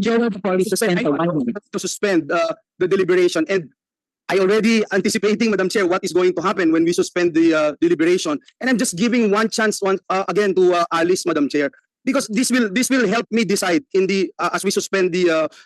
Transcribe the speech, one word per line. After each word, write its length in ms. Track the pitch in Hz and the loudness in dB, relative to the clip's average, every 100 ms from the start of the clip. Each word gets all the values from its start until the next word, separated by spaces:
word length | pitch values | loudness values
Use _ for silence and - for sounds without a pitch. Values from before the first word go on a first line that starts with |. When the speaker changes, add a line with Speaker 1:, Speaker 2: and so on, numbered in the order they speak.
Speaker 1:
Joel, 240 | 220 233 233 | 0 0 0
before 280 | 190 196 185 | -4 -2 -2
we 60 | 185 | 0
suspend 320 | 185 214 175 | -2 0 0
Speaker 2:
I 80 | 151 | -2
Speaker 1:
for 80 | 143 | -2
one 80 | |
Speaker 2:
want 220 | 170 156 120 | -2 -2 -4
Speaker 1:
minute. 160 | - - | -6 -10
Speaker 2:
to 60 | 202 | -10
suspend, 480 | 123 - 202 170 147 | -8 -4 -2 0 0
uh, 240 | 170 165 156 _ - | -2 -2 -6 _ -4
the 80 | |
deliberation, 640 | 180 190 175 185 175 165 160 | -2 0 2 2 2 0 -2
and 240 | 190 143 _ _ _ _ _ - | -4 -4 _ _ _ _ _ -2
I 120 | 190 | 0
already 440 | 190 214 220 226 208 | 2 2 2 2 0
anticipating, 600 | 196 208 - 208 208 226 | -2 0 0 0 0 0
Madam 200 | 196 190 | 0 0
Chair, 160 | 214 | 0
what 200 | 175 190 | 0 0
is 80 | 180 | -2
going 200 | 170 180 | 0 0
to 80 | 180 | 0
happen 280 | 185 196 160 | -2 0 2
when 160 | 165 | 2
we 80 | 170 | 2
suspend 400 | 175 175 180 175 | 0 -2 -2 0
the, 200 | 156 165 | 2 2
uh, 200 | 156 151 127 | 2 0 0
deliberation. 560 | 170 160 165 180 160 143 - - | 0 2 2 0 -2 -6 -8 -6
And 80 | 254 | -2
I'm 80 | 220 | 0
just 200 | - 170 | 0 -2
giving 360 | 233 240 214 | 0 2 2
one 160 | 202 220 | 2 0
chance, 320 | - 214 - | 0 -2 0
one, 200 | 190 190 - | -2 -2 -2
uh, 160 | 190 190 | -4 -2
again 240 | 190 208 | 0 0
to, 200 | 175 180 | 4 4
uh, 100 | 175 170 | 4 0
Alice, 320 | 165 170 185 | 0 0 0
Madam 240 | 175 156 139 | 0 -2 0
Chair, 240 | 147 139 - _ _ | 0 -2 -6 _ _
because 240 | 269 269 - | -2 -2 0
this 240 | 214 240 | -2 0
will, 160 | 254 214 | 0 0
this 200 | 214 247 | 0 0
will 200 | 262 196 | 0 0
help 160 | 226 - | 0 -2
me 160 | 226 | -2
decide 400 | 190 202 185 156 - | 0 0 0 -2 0
in 120 | 190 | 0
the, 240 | 190 196 170 - | 2 0 -2 -4
uh, 160 | 175 | -4
as 120 | 170 | -2
we 60 | 196 | -2
suspend 420 | 196 - 196 185 | -2 -2 0 0
the, 160 | 180 175 | 2 2
uh, 180 | 160 156 - | 2 -2 -6